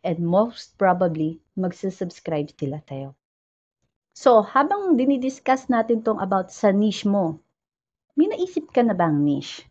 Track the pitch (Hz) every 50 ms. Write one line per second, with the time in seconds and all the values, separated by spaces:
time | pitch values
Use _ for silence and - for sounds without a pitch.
0 | - 165 165 165 170 170 175 196 220 240 226 - - _ _ _ 202 185 175 180
1 | 185 175 160 156 156 156 165 - _ _ _ 190 185 180 175 - - 190 180 _
2 | 190 175 - - _ - 160 147 147 147 _ - 151 135 139 151 _ _ 139 135
3 | 135 139 135 _ _ _ _ _ _ _ _ _ _ _ _ _ _ _ _ _
4 | _ _ _ - - 262 240 220 202 - - 262 277 349 403 415 392 370 320 233
5 | 262 269 277 247 247 262 262 - _ - 262 262 - - 247 226 226 233 233 220
6 | 220 233 214 208 196 185 196 190 185 - - - - 202 190 202 214 214 190 -
7 | - 202 202 202 180 160 160 - _ _ _ _ _ _ _ _ _ _ _ _
8 | _ _ _ 285 330 403 440 - 359 370 - 320 - - - 254 240 226 196 175
9 | 175 165 151 143 147 147 139 139 143 - - - - _